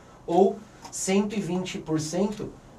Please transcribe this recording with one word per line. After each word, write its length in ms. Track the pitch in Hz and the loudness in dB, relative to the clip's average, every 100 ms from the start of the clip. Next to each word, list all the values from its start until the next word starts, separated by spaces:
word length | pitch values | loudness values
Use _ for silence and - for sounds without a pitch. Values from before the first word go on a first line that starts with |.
| - - - | -20 -14 0
ou 320 | 175 202 - - - - | 4 4 2 -14 -20 -14
cento 440 | - 190 196 208 | -6 0 2 2
e 60 | 214 | -2
vinte 360 | 156 185 - 185 | -2 -2 -4 -6
por 240 | 165 156 | -4 -2
cento 500 | - 175 214 - - - - | -2 0 0 -2 -10 -12 -20